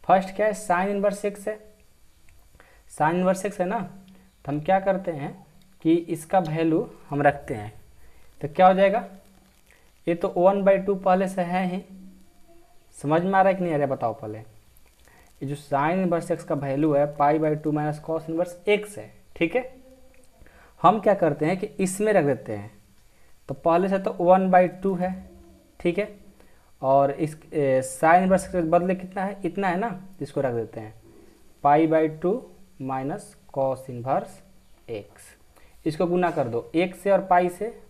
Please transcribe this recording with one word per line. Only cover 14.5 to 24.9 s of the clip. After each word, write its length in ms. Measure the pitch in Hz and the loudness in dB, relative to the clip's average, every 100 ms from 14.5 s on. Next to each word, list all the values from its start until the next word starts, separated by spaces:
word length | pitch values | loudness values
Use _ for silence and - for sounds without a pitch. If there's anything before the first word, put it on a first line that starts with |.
| - _ - - _ - _ - _ 139 | -20 _ -20 -20 _ -20 _ -20 _ -10
जो 80 | 143 | -10
sine 360 | - 139 151 | -4 0 0
इनवर्स 360 | 185 185 165 160 | 0 0 -2 -2
एक्स 140 | 170 | -6
का 100 | - 151 | -4 -4
वैल्यू 360 | 139 135 156 | -2 0 2
है 120 | 143 147 147 | 2 0 2
पाई 220 | 143 156 | 2 2
by 160 | 156 151 | 0 -2
टू 160 | 156 | -2
minus 260 | 151 151 151 | -2 -4 -6
cos 240 | - 160 160 | -6 -6 -4
इनवर्स 260 | 165 175 - - | -4 -4 -4 0
एक्स 280 | 208 208 - | 0 -2 -14
है। 140 | 110 - - - | -18 -20 -20 -4
ठीक 200 | 165 262 | -2 -2
है, 60 | 247 - - - - - - _ - - - _ | -4 -16 -20 -20 -20 -20 -20 _ -20 -20 -20 _
हम 180 | 165 214 | 2 4
क्या 140 | 214 | 2
करते 320 | 196 160 147 151 | 2 0 0 -2
हैं 100 | 185 | -4
कि 80 | 208 - | -6 -4
इसमें 320 | 185 185 214 | -4 0 2
रख 120 | 202 | 2
देते 280 | 143 131 - | 2 -2 -6
हैं, 180 | 104 101 - _ _ _ _ - - - | -10 -12 -20 _ _ _ _ -20 -20 -14
तो 60 | 147 | -2
पहले 320 | 165 170 190 | 2 2 2
से 100 | 190 | -2
तो 140 | 190 | -2
वन 360 | - 175 185 185 | 0 4 4 6
बाई 180 | 185 180 | 4 4
टू 260 | - 196 | 0 -4